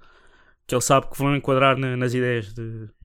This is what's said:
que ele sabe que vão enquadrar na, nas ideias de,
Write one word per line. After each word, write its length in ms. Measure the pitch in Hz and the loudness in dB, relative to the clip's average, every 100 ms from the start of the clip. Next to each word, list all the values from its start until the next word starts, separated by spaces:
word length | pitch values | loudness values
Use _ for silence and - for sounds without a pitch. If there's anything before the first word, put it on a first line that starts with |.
| - _ _ _ _ _ - | -20 _ _ _ _ _ -4
que 80 | |
ele 80 | 123 | -2
sabe 260 | - 135 - | 4 4 2
que 80 | - | -2
vão 200 | 139 143 | 0 0
enquadrar 420 | - 131 135 131 | 0 2 4 2
na, 180 | 131 123 | -2 -2
nas 160 | 123 | -2
ideias 400 | 127 123 120 101 | 0 0 -2 -6
de, 360 | 113 113 113 107 _ | -12 -12 -12 -16 _